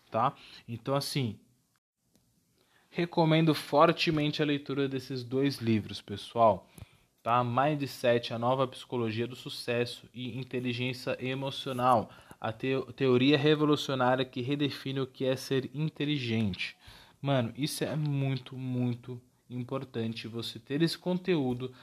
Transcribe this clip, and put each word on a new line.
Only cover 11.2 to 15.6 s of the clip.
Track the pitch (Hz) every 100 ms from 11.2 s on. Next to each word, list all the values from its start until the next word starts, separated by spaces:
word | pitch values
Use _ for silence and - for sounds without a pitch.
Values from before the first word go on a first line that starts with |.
| 127 131 135 135 139 123 123 120 92 - - -
a | 110
teo-, | 110 131 135 -
teoria | - 135 123 131 147
revolucionária | 147 151 151 147 - 131 123 127
que | 131 131
redefine | 123 143 143 - 135 135
o | 131
que | - 131
é | 131
ser | - 135